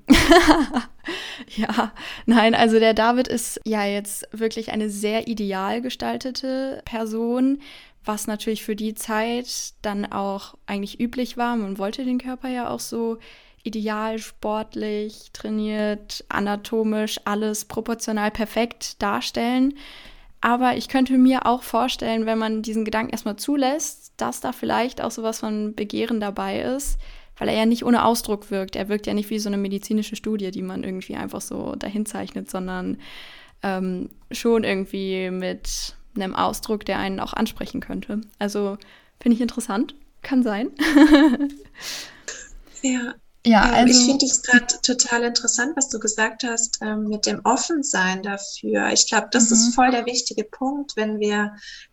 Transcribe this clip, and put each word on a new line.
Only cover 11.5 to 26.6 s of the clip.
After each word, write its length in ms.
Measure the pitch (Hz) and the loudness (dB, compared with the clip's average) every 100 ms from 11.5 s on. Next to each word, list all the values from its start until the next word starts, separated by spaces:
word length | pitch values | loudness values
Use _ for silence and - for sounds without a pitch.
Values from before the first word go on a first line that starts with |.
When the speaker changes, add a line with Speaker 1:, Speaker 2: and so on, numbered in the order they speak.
| 233 | -2
Speaker 1:
Man 220 | 196 196 | -4 -4
wollte 260 | 196 226 | -6 -4
den 140 | 254 247 | -4 -4
Körper 320 | 254 254 262 | -4 -8 -6
ja 200 | 247 240 | -6 -6
auch 100 | 240 | -6
so 360 | - 233 226 233 - - - _ | -6 -4 -4 -6 -12 -20 -20 _
ideal, 560 | 226 220 214 214 220 220 | -8 -4 -4 -2 -4 -6
sportlich, 1120 | - - 214 214 214 220 214 208 214 - - | -10 -8 -4 -4 -4 -6 -4 -4 -6 -10 -18
trainiert, 920 | - 214 214 214 214 214 208 - - - | -12 -6 -2 -2 0 -2 -4 -8 -12 -4
anatomisch, 920 | - 202 202 208 226 220 214 214 - | -2 -2 -2 -2 0 0 0 -2 -4
alles 400 | - 208 214 208 | -4 -2 -2 -4
proportional 680 | - - 226 233 - 214 208 | -6 -6 -4 -4 -4 -2 -2
perfekt 720 | 214 208 - 233 - - - | -2 -2 0 -2 -4 -12 -4
darstellen. 720 | 208 226 - - 233 254 262 - - - - - - - | -2 -2 -4 -2 0 2 2 0 -12 -20 -20 -20 -20 -2
Aber 340 | 226 240 254 240 | 0 4 2 0
ich 140 | - | 0
könnte 280 | 269 262 262 | 2 4 6
mir 280 | 254 262 - | 6 6 2
auch 180 | 247 | 0
vorstellen, 600 | - 233 254 - 233 226 220 | 0 0 0 0 -2 0 0
wenn 120 | 220 | 0
man 240 | 220 220 | 0 -2
diesen 220 | 220 220 | -2 -2
Gedanken 280 | 214 220 226 | 0 -2 -2
erstmal 260 | 226 220 208 | -4 -6 -4
zulässt, 760 | - 285 254 302 - - - - | -2 2 2 0 -4 -10 -18 -6
dass 240 | 233 - | -6 -4
da 100 | - | -8
vielleicht 500 | - 226 214 240 - | -4 -2 0 -2 -4
auch 100 | 233 | -6
sowas 280 | 226 220 226 | -4 -6 -4
von 340 | 220 214 214 | -4 -4 -4
Begehren 460 | 214 208 214 226 226 | -6 -6 -4 -2 -2
dabei 400 | 208 202 196 202 | -2 -4 -4 -4